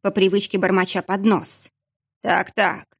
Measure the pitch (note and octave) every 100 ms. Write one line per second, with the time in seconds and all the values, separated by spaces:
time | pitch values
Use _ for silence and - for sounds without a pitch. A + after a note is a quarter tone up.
0 | G3 G3+ F#3+ G#3 - F#3+ F#3 F#3+ F#3 F#3+
1 | - G3 G#3+ F3+ - - - _ _ _
2 | _ _ - F3+ F#3+ - F#3 F#3 -